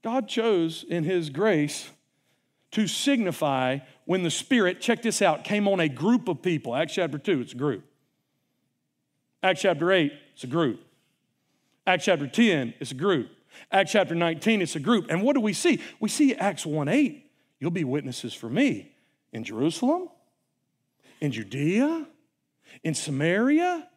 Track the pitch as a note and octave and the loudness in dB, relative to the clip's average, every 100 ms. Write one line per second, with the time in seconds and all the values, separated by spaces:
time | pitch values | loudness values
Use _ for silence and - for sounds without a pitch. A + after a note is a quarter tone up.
0 | A3+ B3+ A#3 - A3+ G3 E3 D#3+ - E3+ | -2 -4 -2 -2 2 2 0 -4 -6 -2
1 | D#3 F#3 D#3 C3+ G#3+ E3 D3 - - _ | 0 0 -2 0 2 2 0 -4 -14 _
2 | _ _ _ _ _ _ _ - G#3 - | _ _ _ _ _ _ _ -2 -2 0
3 | - C#4 F#3+ D#3+ D3+ C3+ C3 C#3 C#3+ _ | 0 2 0 0 0 2 0 -2 -6 _
4 | - F#3 F3 - - B3+ F#3 F#3 - A#3 | -2 0 0 -4 0 2 2 0 -2 0
5 | A3+ - G3 D3+ - G#3 G3+ G3 D#3+ B2+ | 0 2 2 2 -2 0 2 2 0 0
6 | F3 B3 F#3+ D#3+ F3+ D#3+ B2+ B2 D#3+ - | 2 2 2 -2 0 -2 -2 -4 -2 -2
7 | E3+ C#3+ - D#3 A#2 B2 D3 G#2 - _ | -4 -4 -2 -2 -2 -4 -2 -4 -8 _
8 | _ _ _ _ _ _ _ _ _ _ | _ _ _ _ _ _ _ _ _ _
9 | _ _ _ _ F#3 F#3 G3 D#3 E3+ F#3+ | _ _ _ _ 0 2 2 2 2 4
10 | D3 - _ _ B2+ D3+ D3+ G2+ - _ | 2 -2 _ _ -6 0 0 -2 -10 _
11 | _ _ _ _ _ _ _ _ - F3+ | _ _ _ _ _ _ _ _ 0 0
12 | - E3+ C#3+ - A#3 D#3+ A#2+ - C3+ C3 | 2 0 0 2 4 4 -2 -8 -12 -4
13 | F#3 E3 A2+ - _ - - F#3+ G3 G#3+ | 0 0 -2 -12 _ -20 -2 0 2 2
14 | F#3 E3+ E3+ D#3+ - A3 E3+ D#3+ C#3+ A#3 | 2 0 0 0 2 2 0 -4 2 0
15 | E3 E3 A3 C#4+ G#3+ F#3 F4 C#4 - - | 2 0 2 2 0 0 2 0 -2 -6
16 | A3 - C#4+ - G3 E3 E3 D3+ C#3+ A#3 | -6 2 2 4 -2 -2 -6 -4 0 2
17 | C#4 - _ _ _ _ D3 E3+ C#3+ C#3 | 2 -2 _ _ _ _ -4 -2 -2 -2
18 | C3+ B2 A#2+ - A#2 C3 C#4 G#2 E2+ _ | -4 -10 -10 -10 -6 0 0 0 -8 _
19 | _ _ _ A2+ A2+ A2 D3 E3 B3 E4+ | _ _ _ -12 -8 -2 -2 0 0 0
20 | F4+ _ _ _ _ _ _ _ _ _ | -4 _ _ _ _ _ _ _ _ _
21 | _ _ D3+ A2+ G2+ C3 D3 G3 C#4+ E4 | _ _ -6 -6 -8 -4 0 0 0 -2
22 | D4 _ _ _ _ _ _ - E3 D#3 | -8 _ _ _ _ _ _ -8 -6 -4
23 | - C3+ D#3 F#3 B3 D4+ F4+ F4 - | -4 -2 0 2 2 2 0 -2 -8